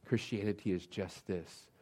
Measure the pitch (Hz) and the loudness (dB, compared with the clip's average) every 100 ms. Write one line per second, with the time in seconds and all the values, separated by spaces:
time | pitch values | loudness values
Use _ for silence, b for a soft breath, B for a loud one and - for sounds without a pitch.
0 | - 113 - 107 104 92 107 90 - - | 2 2 2 0 2 2 2 0 0 -4
1 | 92 - - 90 80 - - _ | -4 -4 -2 -2 -4 -14 -20 _